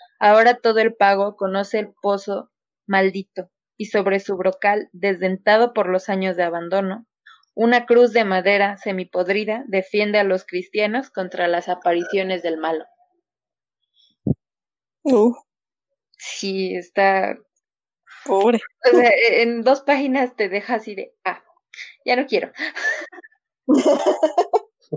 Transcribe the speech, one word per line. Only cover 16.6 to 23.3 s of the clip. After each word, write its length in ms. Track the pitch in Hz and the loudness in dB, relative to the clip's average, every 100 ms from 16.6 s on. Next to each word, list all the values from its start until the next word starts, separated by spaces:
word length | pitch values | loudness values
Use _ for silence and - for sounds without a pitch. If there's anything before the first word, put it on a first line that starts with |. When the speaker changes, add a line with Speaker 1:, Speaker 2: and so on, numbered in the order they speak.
| 185 | -4
Speaker 1:
está 600 | 185 175 - 196 190 196 - _ _ _ _ _ _ _ - | -6 -6 0 2 2 -2 -6 _ _ _ _ _ _ _ -12
Speaker 2:
Pobre. 360 | - 196 214 226 - _ 508 | -2 2 2 0 -4 _ 4
Speaker 1:
o 60 | 370 | 6
sea, 140 | 240 | 6
e-, 320 | 185 233 - | 4 4 2
en 180 | 233 233 | 0 0
dos 200 | 226 277 | 2 2
páginas 520 | - 277 277 269 247 - | 2 0 0 -2 -2 -4
te 120 | 196 | -4
deja 260 | 202 202 233 | -4 -4 -6
así 180 | 220 | -6
de, 180 | 190 - _ | -14 -14 _
"Ah, 180 | 190 - _ _ _ - - _ - | -10 -10 _ _ _ -20 -20 _ -2
ya 100 | 247 | -2
no 100 | - | 0
quiero". 260 | 196 - - - - - - - - - | -2 -4 -8 -12 -6 -6 -6 -10 -18 -20